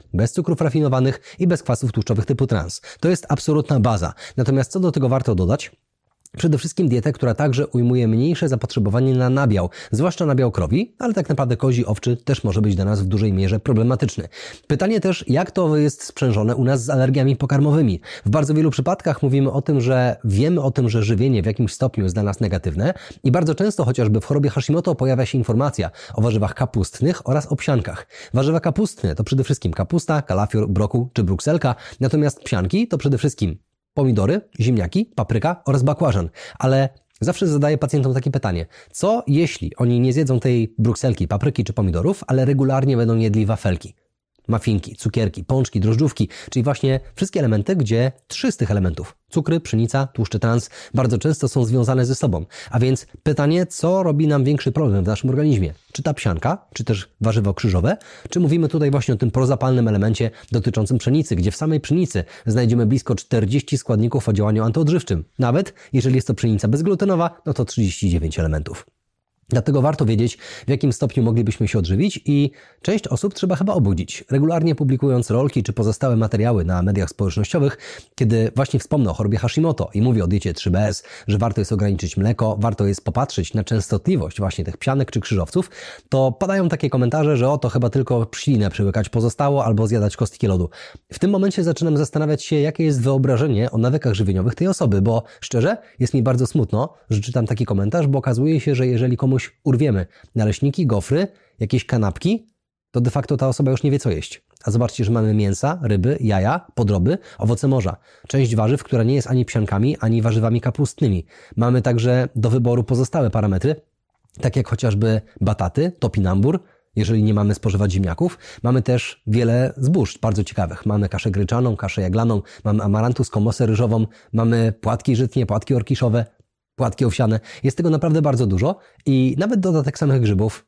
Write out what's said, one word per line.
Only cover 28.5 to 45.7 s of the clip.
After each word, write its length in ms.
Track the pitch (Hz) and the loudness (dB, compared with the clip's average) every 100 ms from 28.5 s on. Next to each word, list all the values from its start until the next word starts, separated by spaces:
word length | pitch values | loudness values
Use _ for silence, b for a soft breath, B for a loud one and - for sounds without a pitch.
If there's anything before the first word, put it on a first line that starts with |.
| 160 | 0
kapustne 540 | 170 175 214 - 90 | 0 0 -2 -2 -4
to 100 | 73 | -2
przede 200 | 104 135 | 0 0
wszystkim 280 | 127 135 - | 0 -2 -2
kapusta, 500 | 80 92 170 - 151 | -4 -2 -2 0 -4
kalafior, 460 | - 92 104 110 104 | -2 -2 0 0 0
brokuł 420 | 90 104 120 123 | 0 0 0 -2
czy 120 | - | -2
brukselka, 500 | 92 95 - 160 131 - B B | 0 0 0 0 0 -2 B B
natomiast 400 | 131 151 147 - | 0 2 0 -2
psianki 480 | - 101 92 196 233 | -4 -2 0 0 0
to 100 | 156 | 0
przede 200 | 143 131 | 0 0
wszystkim 400 | 147 - 95 - _ _ _ | 0 -2 -4 -4 _ _ _
pomidory, 460 | - 135 107 - 196 - - | -2 2 2 2 0 -4 -2
ziemniaki, 460 | 117 117 87 185 226 | 0 2 0 -2 -2
papryka 560 | - 107 113 147 175 | -4 -2 0 -2 -4
oraz 180 | - 135 | -2 0
bakłażan. 480 | 131 143 156 101 82 B B B | 2 2 0 0 -2 B B B
Ale 300 | 131 135 135 - _ - | 0 2 0 -4 _ -6
zawsze 260 | 123 175 185 | -4 0 0
zadaję 320 | 147 147 151 | 2 2 0
pacjentom 360 | 139 147 131 | 0 0 0
takie 160 | 131 139 | 0 -2
pytanie, 360 | 135 104 87 82 B B | -2 -2 -4 -6 B B
co 300 | - 190 233 - | -4 0 0 2
jeśli 500 | 147 165 - 113 - | 2 2 -2 -8 -2
oni 240 | 123 120 | 0 2
nie 120 | 127 | 2
zjedzą 280 | 131 139 123 | 2 2 0
tej 340 | 131 120 113 - | 2 0 0 0
brukselki, 500 | 113 107 110 104 85 | 0 2 0 0 -2
papryki 360 | 101 113 - | 0 0 -2
czy 80 | 98 | -4
pomidorów, 520 | - 95 82 143 202 - | 0 0 0 0 -2 -2
ale 180 | 131 | 0
regularnie 520 | 131 139 135 135 135 123 | 2 2 2 2 2 2
będą 200 | 117 113 | 2 2
jedli 300 | 110 110 104 | 2 2 0
wafelki, 480 | 110 101 87 - - _ _ _ _ - | 0 -2 -4 -6 -20 _ _ _ _ -4
mafinki, 480 | 113 - 101 - - | -2 0 -2 -4 -6
cukierki, 480 | 113 113 104 - | -4 -2 -2 -4
pączki, 360 | 87 131 123 | -2 -2 0